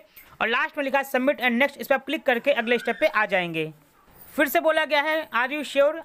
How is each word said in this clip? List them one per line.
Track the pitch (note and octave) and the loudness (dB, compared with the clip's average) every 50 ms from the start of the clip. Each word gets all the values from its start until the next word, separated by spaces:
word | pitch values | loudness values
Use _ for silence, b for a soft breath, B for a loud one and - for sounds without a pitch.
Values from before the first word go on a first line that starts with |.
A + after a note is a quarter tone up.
| B B B B B B B B | B B B B B B B B
और | - G#3+ | -2 0
लास्ट | A#3 C4 D4+ D4+ - D4+ | 0 0 -2 -2 -4 -4
में | C#4 | -4
लिखा | C4+ B3 C#4 | 0 0 0
है | C4+ | 0
सबमिट | C4+ - B3+ B3+ C#4 D4 - | 0 0 0 2 2 0 0
and | A#3+ B3+ | 0 0
नेक्स्ट, | A#3 A#3 C#4 C#4 - - | 2 2 0 0 -2 -6
इस | A3+ - | -2 0
पर | C#4 | 0
आप | C4 - | 0 0
क्लिक | - C#4+ C4 - | -4 -6 -2 0
करके | - B3 A#3 - C#4 C#4 | 0 0 2 2 0 0
अगले | A3+ A3+ A#3 A#3+ A3+ | 0 0 0 0 0
स्टेप | - A#3+ A3+ - | 0 -4 -2 0
पे | D4+ D#4 | 0 0
आ | - G#3+ G#3+ | 2 0 0
जाएंगे। | F#3+ G3 F#3 F3 E3+ E3 D#3+ D#3 D#3 D#3 - _ _ _ _ _ _ _ - - - - | 0 0 -2 -2 -2 -4 -4 -6 -6 -8 -14 _ _ _ _ _ _ _ -20 -20 -6 -2
फिर | - D#4 C#4+ | 0 0 2
से | - E4+ | 2 2
बोला | D#4+ D#4+ D#4 D#4+ D#4 | 2 2 2 2 0
गया | C4 D4+ D4 | 2 0 0
है, | C#4 D#4 D#4 D#4+ D#4 - | 0 0 -2 -2 -4 -2
"Are | - A3+ B3 B3+ | -2 -2 -2 -2
you | C#4+ D4+ C4+ | -2 -6 -6
sure?" | - - C#4 C#4 D4 D#4 E4 | -2 2 2 2 2 2 -2